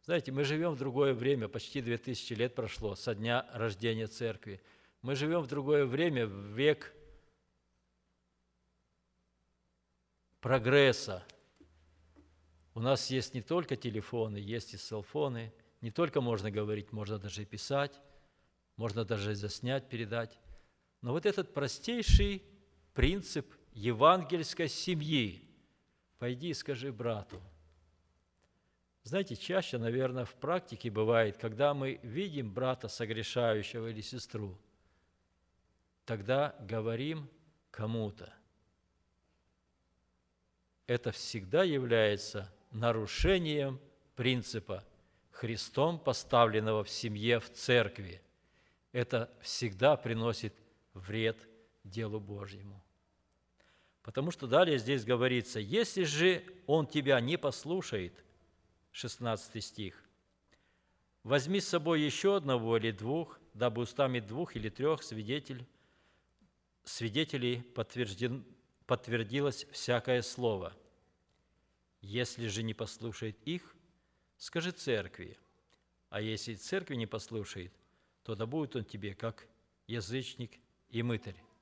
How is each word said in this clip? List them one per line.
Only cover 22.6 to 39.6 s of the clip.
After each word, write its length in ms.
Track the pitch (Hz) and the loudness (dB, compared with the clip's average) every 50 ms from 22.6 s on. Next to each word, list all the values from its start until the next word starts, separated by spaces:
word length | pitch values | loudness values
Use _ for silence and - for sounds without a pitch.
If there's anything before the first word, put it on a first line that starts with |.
| _ _ _ _ _ _ _ | _ _ _ _ _ _ _
принцип 540 | - 127 143 185 202 - - - 156 131 - - - _ _ | 4 4 4 4 2 -4 -4 -4 -6 -6 -6 -16 -20 _ _
евангельской 960 | - 113 101 120 117 107 135 160 180 185 165 139 180 170 156 - - - 170 | -14 -2 0 0 4 8 10 10 10 8 4 0 -2 -2 -2 -4 -2 -2 -2
семьи: 800 | 139 - - - 185 180 156 147 151 160 139 113 101 87 - - - - _ _ _ _ _ _ _ _ _ _ _ _ _ | -2 -2 -4 -2 -2 -2 -2 0 2 2 2 2 2 -2 -8 -18 -20 -20 _ _ _ _ _ _ _ _ _ _ _ _ _
«Пойди 300 | 123 123 127 123 151 175 | -4 -4 -4 -4 -4 -6
и 40 | 151 | -6
скажи 400 | - - - 139 117 127 139 127 | -6 -4 -6 -6 -4 -4 -8 -6
брату». 480 | 104 117 117 110 104 98 - - 92 90 - - - _ _ _ _ _ _ _ _ _ _ _ _ _ _ _ _ _ _ _ _ _ _ _ _ _ _ _ _ | -2 -2 -2 -2 -2 -6 -10 -14 -16 -16 -18 -20 -20 _ _ _ _ _ _ _ _ _ _ _ _ _ _ _ _ _ _ _ _ _ _ _ _ _ _ _ _
Знаете, 340 | _ 110 143 196 196 - 120 | _ -4 -2 -2 -2 -2 -6
чаще, 440 | - - - 175 190 170 - - 120 | -8 -4 0 0 0 0 0 -4 -2
наверное, 460 | 113 117 120 131 131 127 127 127 120 | 0 0 2 2 0 0 0 -2 -6
в 100 | - - | -6 -8
практике 560 | - - 143 170 185 - - 120 - - 120 | -8 -4 -2 -2 -2 -2 -6 -14 -8 -6 -4
бывает, 460 | 101 110 110 110 117 113 113 104 101 | 0 2 4 6 8 6 6 4 2
когда 360 | - - 113 107 110 143 147 147 | -4 -6 -6 0 4 4 4 4
мы 260 | 139 135 135 135 - - | 2 -2 -4 -4 -6 -10
видим 500 | 120 110 156 202 190 151 143 123 107 95 | -8 -4 -4 -4 -4 -4 -6 -6 -4 -4
брата 340 | 120 127 131 131 - - | -2 0 0 -2 -2 -4
согрешающего 1000 | 107 - - 120 107 113 110 107 - - 127 120 117 110 107 98 - - 120 113 | -10 -6 -6 -4 -4 -2 -4 -4 -2 0 2 4 4 2 2 0 -4 -6 -6 -6
или 140 | 117 113 107 | -6 -6 -8
сестру, 540 | 107 - - 117 - - - 113 104 98 90 92 _ _ _ _ _ _ _ _ _ _ _ _ _ _ _ _ _ _ _ _ _ _ _ _ _ _ _ _ _ | -10 -8 -10 -10 -10 -8 -6 -6 -6 -6 -10 -14 _ _ _ _ _ _ _ _ _ _ _ _ _ _ _ _ _ _ _ _ _ _ _ _ _ _ _ _ _
тогда 500 | - 117 104 98 104 131 139 147 147 - - | -6 -6 -4 0 0 2 2 2 0 -4 -10
говорим 680 | 113 95 113 110 110 113 113 117 135 151 160 156 143 135 - _ _ _ _ _ _ _ | -8 -4 -4 -2 -2 -2 -2 -2 -4 -4 -4 -6 -8 -12 -16 _ _ _ _ _ _ _
кому-то. 600 | - - 110 110 113 113 110 104 98 - 95 98 - - _ _ _ _ _ _ _ _ _ _ _ _ _ _ _ _ _ _ _ _ _ _ _ _ | -10 -6 -4 -2 -2 -2 -2 -4 -6 -10 -18 -20 -20 -20 _ _ _ _ _ _ _ _ _ _ _ _ _ _ _ _ _ _ _ _ _ _ _ _